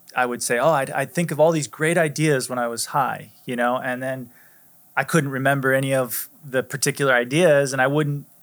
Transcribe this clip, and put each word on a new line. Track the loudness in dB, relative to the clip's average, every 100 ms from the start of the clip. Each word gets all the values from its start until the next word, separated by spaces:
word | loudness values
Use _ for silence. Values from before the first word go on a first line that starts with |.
| -8
I | -2 -2
would | -2
say, | -2 0
"Oh, | 2
I'd, | 2 0
I'd | -4 -4
think | -2 -4
of | 2
all | 4
these | 4 -2
great | -2 0 2
ideas | 2 2 2 2 0
when | -4
I | -4
was | -4 -4
high," | -2 -2 -4 -12 -16
you | -8 -2
know? | 0 0
And | -4 -6
then | -6 -8 -10 -20 -20 _ _ _ _ -6
I |
couldn't | 0 0 0
remember | -2 0 2 2
any | 2 2
of | 0 -2 -6 -10 -16
the | -6 -4
particular | -4 -4 -4 0 2
ideas, | 2 2 4 4 4 2
and | 0
I | 2
wouldn't | 2 0 -4 -10 _